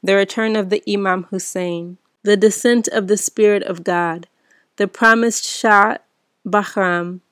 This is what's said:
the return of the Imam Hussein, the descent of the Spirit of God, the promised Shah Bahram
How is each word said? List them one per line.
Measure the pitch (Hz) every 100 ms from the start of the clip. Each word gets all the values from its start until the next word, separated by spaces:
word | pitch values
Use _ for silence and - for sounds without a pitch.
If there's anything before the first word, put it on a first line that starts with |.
the | 190 196
return | 196 - 220 214
of | 190
the | 208 -
Imam | 202 196 185
Hussein, | 175 190 - 190 180 170 170 180 _ _
the | 208 208
descent | 214 - 240 240 220
of | - 190
the | 202
Spirit | - - 208 202
of | - 175
God, | 170 175 170 165 170 _ _ _ _ _
the | 202
promised | - 226 226 233 220
Shah | - - 226 208 208 - _ _ _ _
Bahram | - 208 196 - 185 175 175 180 _